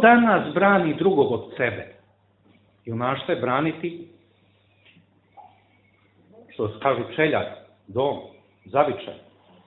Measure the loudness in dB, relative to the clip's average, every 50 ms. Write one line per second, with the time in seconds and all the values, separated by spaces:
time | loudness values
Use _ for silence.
0 | 8 8 8 8 6 4 2 2 0 -2 0 2 4 4 4 4 2 0 -2 0
1 | 0 2 4 4 2 2 0 -4 -6 -10 -6 -4 -4 -4 -4 -6 -12 -16 -20 -20
2 | _ _ _ _ _ _ _ _ _ _ _ _ _ _ _ _ _ -10 -6 -4
3 | -4 -4 -4 -4 -4 -4 -2 -2 0 0 0 0 0 -2 -4 -6 -8 -10 -10 -12
4 | -16 -20 -20 _ _ _ _ _ _ _ _ _ _ _ _ _ _ -20 _ _
5 | _ _ _ _ _ _ _ -20 -20 -20 _ _ _ _ _ _ _ _ _ _
6 | _ _ _ _ _ _ -20 -20 -20 -18 -10 -8 -8 -8 -6 -4 -2 -2 -2 -2
7 | -6 -6 -2 -2 0 0 0 -2 -4 -6 -10 -16 -20 _ _ _ _ -8 -4 -4
8 | -2 -2 -4 -6 -10 -16 -20 _ _ _ _ _ _ -4 -2 0 0 0 -2 -6
9 | -10 -14 -18 -18 -20 _ _ _ _ _ _ _ _